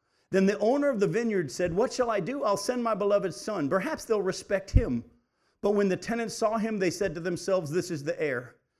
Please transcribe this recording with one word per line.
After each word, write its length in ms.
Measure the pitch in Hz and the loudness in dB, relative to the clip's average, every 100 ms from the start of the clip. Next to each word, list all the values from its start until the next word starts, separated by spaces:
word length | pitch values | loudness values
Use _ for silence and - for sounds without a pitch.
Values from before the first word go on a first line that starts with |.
| _ _ - | _ _ 0
Then 160 | 190 190 | 4 4
the 140 | 208 | 4
owner 300 | 214 285 285 | 2 4 2
of 100 | 220 | 2
the 80 | 196 | 2
vineyard 420 | 202 233 196 156 | 2 2 0 -2
said, 240 | - 180 | -2 -2
'What 200 | 175 254 | 2 0
shall 160 | - 240 | 0 0
I 100 | 208 | 0
do? 240 | 170 277 | -2 -2
I'll 140 | 220 196 | 0 0
send 260 | - 247 | 0 -2
my 100 | 233 | 0
beloved 400 | 202 202 202 180 | 0 2 2 0
son. 360 | - - 196 139 | -6 -6 -2 0
Perhaps 340 | 185 254 - - | 0 0 -6 -2
they'll 160 | 214 | 0
respect 480 | 185 180 - 196 196 | 0 -4 -2 -4 2
him.' 360 | - 202 120 - _ _ _ _ - | 2 2 -4 -6 _ _ _ _ -4
But 140 | 202 208 | 0 2
when 120 | 196 | 2
the 80 | 180 | 0
tenants 400 | - 233 226 - | -2 -4 -4 -2
saw 220 | 220 226 | 0 0
him, 200 | 220 214 | -2 0
they 140 | 185 | -2
said 240 | - 196 160 | 0 -4 -2
to 60 | |
themselves, 500 | 175 170 - 190 147 | -4 -4 0 0 0
'This 180 | 175 175 | -4 -2
is 140 | 156 | -6
the 180 | 143 170 | -4 -2
heir. 340 | 151 123 123 _ _ _ | -2 -2 -6 _ _ _